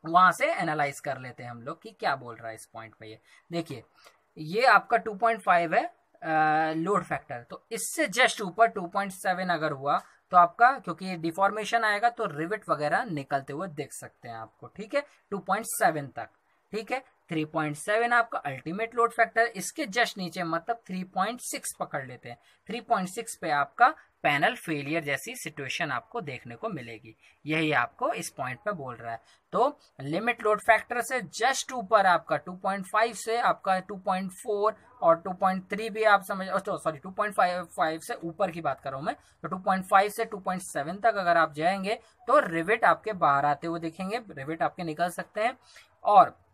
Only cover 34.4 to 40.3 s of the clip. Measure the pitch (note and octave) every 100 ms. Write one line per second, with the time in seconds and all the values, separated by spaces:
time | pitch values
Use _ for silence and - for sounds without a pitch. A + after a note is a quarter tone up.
34.4 | B3 G3+ G#3+ G#3+ - - E3+ E3 F#3+ F#3
35.4 | F#3+ F#3+ - G3+ A3+ G#3+ G#3+ G3+ F#3+ G3
36.4 | F#3 F#3+ F#3 E3 - D3+ F#3+ F#3+ G#3 G3+
37.4 | F3+ F3+ E3+ - E3 D#3+ - A#3 E3+ D#3
38.4 | F#3+ E3+ D#3 C3+ C#3 C3+ E3+ D4 _ _
39.4 | D#3+ F#3 G3 F#3+ F#3 G3 G3+ G3+ A3+